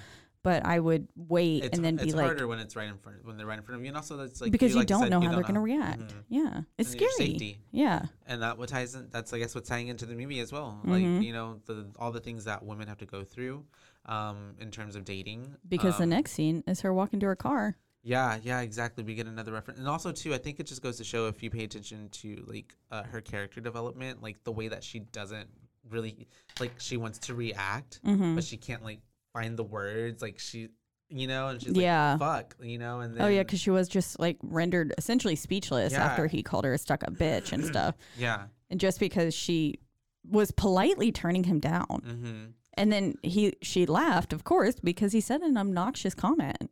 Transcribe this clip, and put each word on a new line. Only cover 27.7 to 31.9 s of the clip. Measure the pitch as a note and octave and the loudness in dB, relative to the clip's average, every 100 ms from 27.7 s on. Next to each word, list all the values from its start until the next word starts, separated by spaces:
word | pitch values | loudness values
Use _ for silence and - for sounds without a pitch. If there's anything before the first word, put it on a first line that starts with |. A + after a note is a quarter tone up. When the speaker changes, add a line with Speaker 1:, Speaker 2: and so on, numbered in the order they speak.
| A2 C#3+ - | -2 -4 -4
Speaker 1:
Mm-hmm. | - G3+ F3+ E3 | 2 4 4 2
Speaker 2:
but | |
she | D#3+ A2+ | 0 -6
can't, | - A2+ | -10 -10
like, | A2 G#2+ - _ _ | -10 -12 -16 _ _
find | A#2 A2+ A2+ | -6 -4 -4
the | |
words, | G#2 G#2 G2+ A2 A#2 A2+ | -4 -4 -4 -2 -4 -4
like, | A2+ - | -8 -10
she, | - A#2 A2+ _ _ _ _ | -12 -10 -12 _ _ _ _
you | C#3+ C3 | -6 -2
know, | C3 C3+ | -2 -2
and | B2 | -4
she's | - | 0
Speaker 1:
Yeah. | F#3 F3+ | 4 6